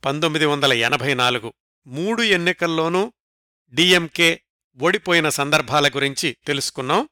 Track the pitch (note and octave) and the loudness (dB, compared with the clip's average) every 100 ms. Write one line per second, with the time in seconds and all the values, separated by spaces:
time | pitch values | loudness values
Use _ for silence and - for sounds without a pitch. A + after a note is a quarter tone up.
0 | C3+ D3 E3 D3+ D3+ D3 C3+ A#2+ A#2 C#3 | -4 -2 -2 0 0 2 2 2 0 0
1 | C3 C3 B2 B2 A2+ - _ _ - C3 | -2 0 0 0 -6 -16 _ _ -16 -8
2 | F#3 A3+ A3+ F#3 E3+ F3+ E3+ D#3+ D#3+ F3+ | -4 -2 0 0 0 -2 -2 0 0 -2
3 | A3 _ _ _ _ _ _ B2+ F3+ F3+ | -4 _ _ _ _ _ _ 0 4 4
4 | E3 - E3 E3 _ _ _ C3 D#3 G3+ | 2 0 0 0 _ _ _ _ -2 0
5 | - E3+ D#3 C#3+ C#3+ D#3 B2 D3 C#3+ C#3 | 0 2 2 -2 0 0 0 0 0 0
6 | C#3 C3+ D#3 A#2 - C#3 - - C3 F3 | -4 -2 -6 -6 -6 -6 -6 -8 -2 -2
7 | D4+ | -2